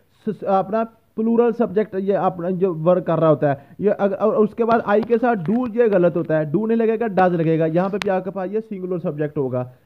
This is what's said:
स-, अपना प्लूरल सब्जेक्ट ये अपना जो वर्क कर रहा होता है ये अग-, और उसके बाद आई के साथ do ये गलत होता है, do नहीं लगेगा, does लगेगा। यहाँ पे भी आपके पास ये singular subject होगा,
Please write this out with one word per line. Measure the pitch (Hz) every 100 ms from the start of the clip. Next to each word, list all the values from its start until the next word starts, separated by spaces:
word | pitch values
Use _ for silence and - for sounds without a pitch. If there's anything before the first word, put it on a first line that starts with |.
| _ _ 220
स-, | - -
अपना | 196 190 220 226 _ _ -
प्लूरल | 220 233 240
सब्जेक्ट | 220 214 185 208 190
ये | 190
अपना | 185 180 175 170
जो | 185 190 160
वर्क | 160 185 175
कर | 160
रहा | 160
होता | 147 147
है | 135 - -
ये | 190
अग-, | - 202
और | 202 214 202
उसके | 208 -
बाद | 233 226 202
आई | 208
के | 226 226
साथ | 240 226
do | 156 233 247 220
ये | 233
गलत | 190 175 170
होता | 156 156
है, | 151
do | 170 220
नहीं | 226
लगेगा, | 220 220 233
does | 185 185
लगेगा। | 175 160 160 160
यहाँ | 165 190
पे | 196
भी | 208
आपके | 185 185
पास | 190 185
ये | 208
singular | 220 190 180 180
subject | 170 147 151 151
होगा, | 131 123 123 -